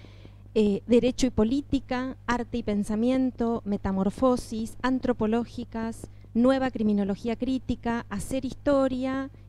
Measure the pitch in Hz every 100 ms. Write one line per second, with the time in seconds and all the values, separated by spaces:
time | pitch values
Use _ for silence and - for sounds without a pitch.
0 | - - - - - 220 208 196 - 233
1 | 240 - 254 - 220 277 - 277 - 254
2 | 262 - - 247 233 240 214 208 202 214
3 | 240 262 262 - 233 233 202 202 196 190
4 | 196 - 262 247 - 220 226 - 254 262
5 | 254 233 214 226 233 - 233 226 226 220
6 | - - - 226 247 262 262 - 214 202
7 | 196 196 233 226 247 262 - 240 233 233
8 | - 202 - 269 262 - - 277 269 254
9 | 262 269 269 -